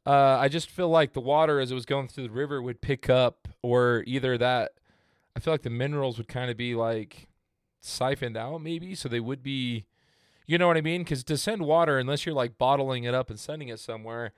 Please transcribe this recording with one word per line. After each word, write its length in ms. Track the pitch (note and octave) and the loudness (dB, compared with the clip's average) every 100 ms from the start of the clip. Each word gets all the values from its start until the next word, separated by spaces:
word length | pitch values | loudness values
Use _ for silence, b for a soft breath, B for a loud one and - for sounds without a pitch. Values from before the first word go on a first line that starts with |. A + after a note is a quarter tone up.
| - | 2
uh, 320 | C#3 C3+ C3 | 6 6 6
I 80 | C#3 | 2
just 200 | D#3+ - | 0 -6
feel 180 | - F3 | -2 2
like 240 | D#3+ D3 | 4 4
the 60 | C#3 | 0
water 380 | B2 D3 D#3+ C#3+ | 0 2 4 2
as 120 | B2+ | 0
it 40 | B2+ | -4
was 100 | A2+ | -4
going 220 | C#3 C3 | -4 -4
through 160 | - | -8
the 100 | B2 | -8
river 280 | A2+ C#3+ C#3+ | -4 -4 -4
would 200 | B2 A#2 | -6 -6
pick 280 | - B2+ - | -2 0 4
up, 380 | B2+ B2 - - - | 6 4 0 -12 -6
or 420 | B2 B2 B2 A#2 G2+ | 2 4 4 2 0
either 300 | C3 B2+ B2 | -2 0 2
that, 340 | B2 B2 G#2+ - _ _ _ _ _ - | 2 2 0 -6 _ _ _ _ _ -8
I 40 | |
feel 140 | - | -2
like 80 | D#3 | -2
the 80 | - | -2
minerals 480 | A#2 C#3 D3 C3+ A2+ | -2 -2 0 -2 -4
would 100 | A2+ | -8
kinda 260 | B2+ B2 A#2 | -6 -6 -4
be, 180 | A#2+ A#2 | -2 0
like, 520 | A#2 A2+ G#2 - - _ _ _ _ _ | 0 -2 -4 -14 -20 _ _ _ _ _
siphoned 540 | - - C3 C#3 B2 A2 | -10 -4 -2 -2 -4 -6
out 220 | A#2 D#3+ | -8 -8
maybe, 320 | D#3 E3 F3+ F#3+ | -8 -8 -8 -10
so 120 | C3+ | -6
they 100 | A#2 | -4
would 240 | A2+ C3+ | -4 -6
be, 420 | C3 C3+ B2 A#2 - _ _ _ _ _ - | -6 -4 -4 -6 -8 _ _ _ _ _ -2
you 100 | E3+ | 2
know 100 | F3 | 4
what 100 | E3 | 4
I 40 | |
mean? 220 | D#3 F3 D#3+ | 2 -2 -4
'Cause 180 | C#3 B2+ | -6 -4
to 120 | C#3+ | -4
send 260 | - A3 | -2 -2
water, 360 | D3+ E3 E3 C3+ | 2 4 4 2
unless 260 | B2+ C#3+ - | 0 -2 -2
you're, 80 | |
like, 240 | D3 A#2+ A2 | -2 -2 0
bottling 460 | B2+ C#3 C3+ B2+ | 2 2 0 -2
it 100 | A#2+ | -2
up 160 | B2+ B2+ | -2 -2
and 100 | G#2 | -8
sending 280 | - D3+ C3 | -10 -10 -10
it 100 | A2 | -12
somewhere, 520 | - A2+ A2 A#2 A2+ | -10 -12 -10 -8 -8